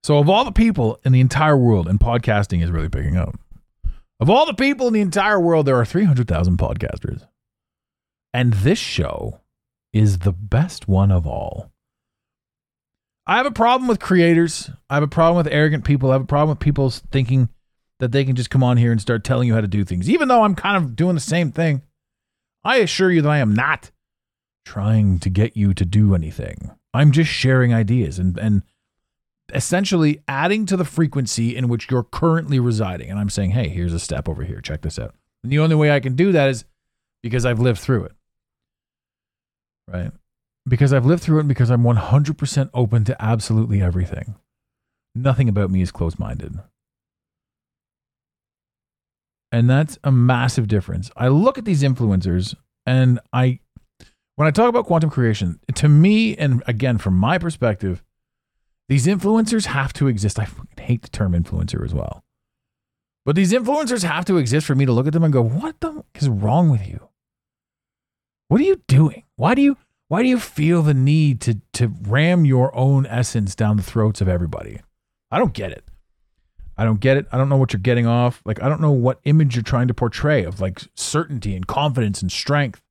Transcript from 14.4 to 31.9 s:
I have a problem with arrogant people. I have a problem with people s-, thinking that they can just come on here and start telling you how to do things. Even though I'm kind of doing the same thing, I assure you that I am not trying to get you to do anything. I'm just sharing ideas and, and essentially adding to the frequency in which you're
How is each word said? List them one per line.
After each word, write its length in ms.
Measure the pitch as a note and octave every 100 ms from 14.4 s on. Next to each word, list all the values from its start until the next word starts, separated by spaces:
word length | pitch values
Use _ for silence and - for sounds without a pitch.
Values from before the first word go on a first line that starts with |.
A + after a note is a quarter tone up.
| E3+ - - - _
I 60 |
have 80 | C#3+
a 40 | D3
problem 300 | E3+ E3 F3
with 160 | D3+
arrogant 320 | D3 D3+ D3
people. 240 | - C#3+ C3
I 40 |
have 100 | C3+
a 20 |
problem 240 | B2+ C#3+ D3+
with 100 | D3
people 280 | D3+ C#3+ C3+
s-, 160 | - -
thinking 380 | C#3 A#2+ C3 A#2+ - _ _ _ _
that 120 | B2+
they 140 | C#3
can 100 | C3+
just 140 | B2 A#2+
come 140 | C#3
on 140 | B2 B2
here 140 | A#2+
and 80 | A2+
start 240 | G2+ A2+
telling 240 | - B2 B2
you 60 |
how 80 | A2+
to 60 | G#2
do 180 | G2+
things. 240 | F#2+ F2+ G#2+
Even 180 | E4 C#4
though 140 | A#3+
I'm 120 | G#3+
kind 200 | F3+ G3
of 200 | G3+ C#3+
doing 180 | A2 F3
the 80 | E3
same 300 | - E3 D#3+
thing, 320 | C3+ E3 C3+ _ _ _ _ _ _ _ _
I 140 | G3+ B3+
assure 340 | F#3 - F#3
you 100 | E3+
that 80 | D3
I 80 | D3
am 160 | A2+
not 380 | G#2 C#3 C#3+ - _ _ _ _ _ _ _
trying 520 | - G#2 G#2 A2 G2+ F2+
to 140 | G2
get 260 | F#2 A2 A2
you 160 | G2+
to 100 | F2+
do 300 | F2 G#2 G#2
anything. 560 | F#2 D#2 - - - - - _
I'm 180 | B2+ D3
just 200 | C#3 D#3
sharing 420 | - C3 C3 B2
ideas 460 | A2+ G#2 B2 F2+ F#2
and, 180 | F#2 E2+
and 240 | A2 G2+ - _ _ _ _ _ _ _ -
essentially 680 | C3+ - F3 G3 F3+ D#3 D3 -
adding 400 | C3+ E3 G#3+ F#3+
to 100 | F#3
the 80 |
frequency 680 | D#3+ - D#3+ C#3+ B2 - A#2
in 140 | B2+ B2
which 200 | A#2+
you're 140 | -